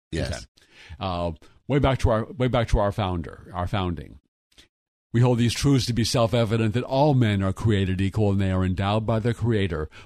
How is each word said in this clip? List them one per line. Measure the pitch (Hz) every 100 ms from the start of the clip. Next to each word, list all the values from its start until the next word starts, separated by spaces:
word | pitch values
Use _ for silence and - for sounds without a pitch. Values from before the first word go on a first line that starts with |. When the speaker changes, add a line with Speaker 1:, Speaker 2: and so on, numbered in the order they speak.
| _
Speaker 1:
Yes. | 80 67
Speaker 2:
Okay. | 62 - _ _ - - 87
Uh, | 98 87 87 80 - _ -
way | 143
back | 135 127
to | 131
our, | 110 113
way | - 127
back | 120 113
to | -
our | 101
founder, | 98 98 90 - - -
our | 90 90
founding. | 107 92 80 58 - _ _ _ _ - _ _ _ _
"We | 117
hold | 127 123
these | 120
truths | - 139 135 110
to |
be | 117
self-evident, | 110 131 117 120 113 113 110
that | 113
all | 123 135 151
men | 131 113 101
are | 98
created | 92 110 104 95 92
equal | 98 107 104
and | 98
they | 98
are | 92 92
endowed | 92 98 107 110
by | 113
their | 113 117
Creator | 110 110 98 80 78 -